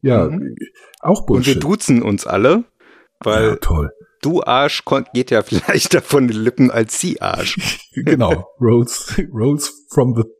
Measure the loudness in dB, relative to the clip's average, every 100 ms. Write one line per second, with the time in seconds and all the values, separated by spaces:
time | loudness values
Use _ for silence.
0 | 2 2 2 -2 -8 -10 -18 _ -20 _
1 | 0 0 2 2 2 0 0 -2 2 2
2 | 2 -4 -2 2 4 2 0 _ _ _
3 | _ _ -2 2 2 0 0 0 -2 -8
4 | -20 _ -2 -2 0 0 0 -2 -2 -2
5 | -2 -4 0 0 0 -2 0 -2 2 0
6 | 2 2 2 0 -2 2 2 2 -2 -4
7 | -6 -4 -4 -4 -6 -6 -8 -10 -10 -6
8 | 0 2 2 0 -4 _ 2 2 2 -4
9 | -8 -6 -4 -2 -2 -2 -4 -12 _ -2
10 | 0 0 -4 _